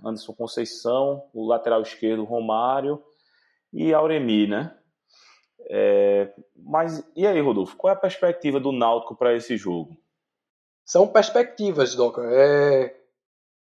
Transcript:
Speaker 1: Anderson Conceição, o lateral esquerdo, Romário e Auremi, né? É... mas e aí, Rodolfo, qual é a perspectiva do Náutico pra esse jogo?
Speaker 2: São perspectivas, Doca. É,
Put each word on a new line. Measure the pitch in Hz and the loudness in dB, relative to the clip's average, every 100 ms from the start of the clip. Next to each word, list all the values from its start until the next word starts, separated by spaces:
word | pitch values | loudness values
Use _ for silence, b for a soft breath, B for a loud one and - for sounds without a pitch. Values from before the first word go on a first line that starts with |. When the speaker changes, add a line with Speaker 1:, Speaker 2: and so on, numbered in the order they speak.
Speaker 1:
Anderson | 110 110 - | -12 -12 -12
Conceição, | 107 113 - 113 - 117 127 139 139 - | -12 -8 -6 -8 -6 -2 0 -2 -4 -10
o | 113 110 | -8 -2
lateral | 117 120 113 | -2 0 0
esquerdo, | 110 - 113 110 | -2 -4 -2 -2
Romário | 107 120 113 110 123 135 139 147 - _ _ _ _ _ _ | -4 -4 -2 0 0 -2 -2 -6 -10 _ _ _ _ _ _
e | 160 156 | -4 0
Auremi, | 156 156 156 123 107 104 | 2 2 0 0 2 2
né? | 104 160 - _ _ b b b b b - - | 0 -6 -12 _ _ b b b b b -20 -6
É... | 101 101 101 101 101 101 - - | 0 2 4 4 2 -2 -8 -20
mas | _ 139 156 165 160 - - | _ -4 -2 -2 -6 -10 -2
e | 196 | 0
aí, | 175 | 2
Rodolfo, | 143 104 92 | 0 0 -4
qual | - - | -2 -2
é | 190 | 0
a | |
perspectiva | 190 - 180 175 151 139 | -2 -2 -2 -2 -4 -2
do | 135 | -2
Náutico | 127 117 117 - 110 | 0 2 0 -2 -2
pra | 123 | 0
esse | 120 - 113 | 0 -2 -6
jogo? | 95 87 80 82 _ _ _ _ _ _ _ _ | -4 -6 -8 -16 _ _ _ _ _ _ _ _
Speaker 2:
São | - 175 202 | 0 4 4
perspectivas, | 220 208 240 247 - 208 151 127 | 4 4 2 0 -4 -4 0 0
Doca. | 123 120 - 120 | 0 -2 -2 0
É, | 127 139 143 143 135 127 - _ _ _ _ _ _ | 4 6 6 4 4 2 -6 _ _ _ _ _ _